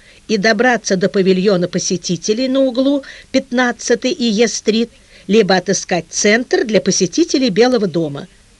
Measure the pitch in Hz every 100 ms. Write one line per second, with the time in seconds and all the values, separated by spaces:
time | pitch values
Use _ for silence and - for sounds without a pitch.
0 | - - - 214 202 220 254 233 - 190
1 | 185 196 190 190 190 185 175 180 - 180
2 | - 170 - 214 262 262 269 240 269 285
3 | 277 - - 262 269 240 247 240 - 240
4 | 254 - 240 202 233 - - 220 233 -
5 | _ - - 214 190 185 180 185 - 180
6 | 165 - 208 220 254 359 262 208 196 185
7 | 190 - 339 285 262 180 247 247 196 170
8 | 156 139 - _ _ _